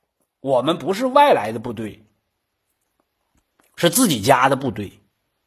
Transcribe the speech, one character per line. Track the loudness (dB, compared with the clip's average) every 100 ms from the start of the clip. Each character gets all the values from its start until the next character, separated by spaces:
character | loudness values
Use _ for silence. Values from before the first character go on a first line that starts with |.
| _ _ _ _
我 | -2 0
们 | 0 -4
不 | -4
是 | -4 0
外 | 4 4
来 | 4 0
的 | -8
部 | -10
队， | -10 -12 -14 _ _ _ _ _ _ _ _ _ _ _ _ _ _ _ _ _ -2
是 | 0
自 | 2 0
己 | 2
家 | 2 4 2
的 | 0
部 | -4
队， | -6 -10 -14 _ _ _ _